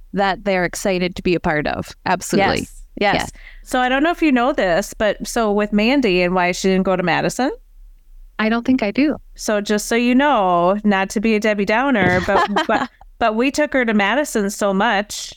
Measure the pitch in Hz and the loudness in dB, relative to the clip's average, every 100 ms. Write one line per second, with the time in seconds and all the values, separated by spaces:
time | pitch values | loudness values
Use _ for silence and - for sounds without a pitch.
0 | - 190 196 175 208 185 175 - 208 180 | -8 -2 0 -2 -2 0 -2 -2 -2 0
1 | 180 - 185 165 180 151 143 - - - | -2 -2 0 0 0 -2 -2 -4 -8 -8
2 | - 180 - 202 190 57 - - - - | -4 -4 0 0 2 0 -6 -14 -14 -4
3 | 202 175 - - - - - 254 247 269 | 0 0 -4 -10 -20 -18 -4 -2 0 2
4 | 320 349 320 254 247 294 190 165 - - | 0 0 2 2 0 0 2 0 -2 -2
5 | 214 - - 240 220 202 208 202 214 285 | -2 -2 -4 -2 0 0 0 2 2 2
6 | 240 180 180 185 175 180 190 190 190 185 | 2 2 2 2 0 0 0 2 2 0
7 | 180 147 160 - 269 466 - - - - | 0 0 -2 -2 -4 -4 -14 -20 -20 -20
8 | - - - - 220 233 233 262 208 208 | -20 -20 -12 -4 -2 0 2 0 0 0
9 | 302 - - - - 208 208 208 - 233 | 0 -2 -10 -10 -2 -2 0 -2 0 0
10 | 240 254 294 247 185 175 175 208 208 190 | 4 4 4 2 2 2 2 2 2 0
11 | 190 220 226 214 214 208 196 214 277 233 | 0 -2 0 0 0 0 0 0 2 2
12 | 180 180 175 202 262 208 - - 254 _ | 2 0 2 0 2 0 0 -2 -2 _
13 | - - 233 220 269 285 294 262 233 208 | -14 -2 -2 0 0 0 0 0 0 0
14 | 196 247 294 226 196 - 202 190 226 202 | 2 0 -2 -2 -2 -2 0 0 0 0
15 | 208 - - | -4 -8 -12